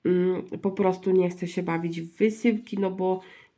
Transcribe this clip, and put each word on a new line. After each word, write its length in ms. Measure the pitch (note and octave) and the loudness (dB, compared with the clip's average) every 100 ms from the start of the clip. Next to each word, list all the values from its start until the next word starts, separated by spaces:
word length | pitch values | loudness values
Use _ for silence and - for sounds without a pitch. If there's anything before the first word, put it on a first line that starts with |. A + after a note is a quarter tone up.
Mm, 380 | - F3+ F3+ F#3 | 0 2 2 0
po 280 | - F3 G3 | -4 -6 -4
prostu 400 | F#3+ F#3+ F#3 G3 | 0 0 0 2
nie 200 | F#3 F3+ | 4 4
chcę 160 | F3 E3+ | 0 -6
się 160 | - | -4
bawić 380 | F3+ E3 E3+ E3+ | -2 -2 -4 -6
w 160 | E3 - | -8 0
wysyłki, 640 | G#3+ G#3+ A#3+ G#3+ - G3 | 0 2 0 0 -4 -4
no 120 | G3 | -4
bo 300 | F#3 F#3 F#3 - - - | -2 -2 -2 -6 -20 -14